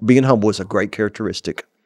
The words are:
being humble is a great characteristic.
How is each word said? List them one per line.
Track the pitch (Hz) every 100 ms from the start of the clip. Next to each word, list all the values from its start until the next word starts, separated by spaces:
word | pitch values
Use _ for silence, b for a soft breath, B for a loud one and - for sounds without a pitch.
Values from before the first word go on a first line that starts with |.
being | 110 127
humble | 131 117 107
is | 98
a |
great | 95 98 101
characteristic. | - 104 - 104 - 82 78 - _